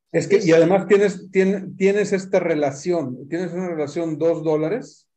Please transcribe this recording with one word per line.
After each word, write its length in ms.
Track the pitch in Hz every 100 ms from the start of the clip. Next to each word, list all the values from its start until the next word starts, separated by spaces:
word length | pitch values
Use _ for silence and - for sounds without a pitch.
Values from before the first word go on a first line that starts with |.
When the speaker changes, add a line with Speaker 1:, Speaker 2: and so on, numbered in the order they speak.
| _
Speaker 1:
Es 160 | 160 151
que, 80 | 202
y 160 | 190
Speaker 2:
Eso 60 | 160
Speaker 1:
además 300 | 170 190 185
tienes, 440 | 202 202 190 -
tien-, 440 | 196 190 196 190 -
tienes 360 | 190 202 196
esta 260 | 196 190 190
relación, 880 | 165 156 143 143 180 175 139 123 139
tienes 240 | 165 180
una 160 | 175 185
relación 480 | 165 143 165 165 151
dos 260 | 165 160
dólares 680 | 160 151 156 220 269 _ _